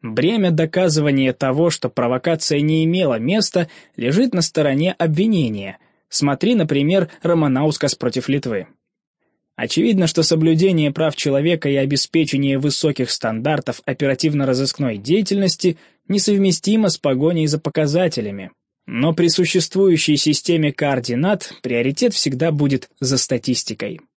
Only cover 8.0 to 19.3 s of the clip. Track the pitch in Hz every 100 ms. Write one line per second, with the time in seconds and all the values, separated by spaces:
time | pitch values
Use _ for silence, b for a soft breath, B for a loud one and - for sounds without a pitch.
8 | 123 127 - 143 131 104 90 _ _ _
9 | _ _ _ _ _ - 120 - 226 190
10 | 165 165 156 160 160 160 190 170 147 139
11 | 160 147 147 139 156 170 143 139 135 139
12 | - 160 156 139 139 135 143 139 156 139
13 | 123 - 117 110 135 147 - 117 - -
14 | 139 131 160 147 135 127 135 - 135 104
15 | 107 190 196 196 190 - 185 165 b b
16 | _ 196 190 202 196 170 - 220 208 -
17 | 147 131 156 170 156 156 156 151 151 160
18 | 185 139 107 98 92 _ _ _ - 113
19 | 147 165 175